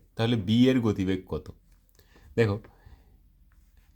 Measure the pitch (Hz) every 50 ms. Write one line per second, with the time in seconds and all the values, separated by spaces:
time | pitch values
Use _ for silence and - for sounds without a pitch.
0 | _ _ _ - 113 117 123 113 90 104 110 120 127 131 131 127 113 107 98 101
1 | 95 92 95 92 - - 82 73 - - - _ _ _ _ _ _ _ _ _
2 | _ _ _ - - - - 117 117 104 101 104 - - - _ - - - -
3 | _ _ _ _ _ _ _ _ _ _ _ _ _ _ _ _ _ _ _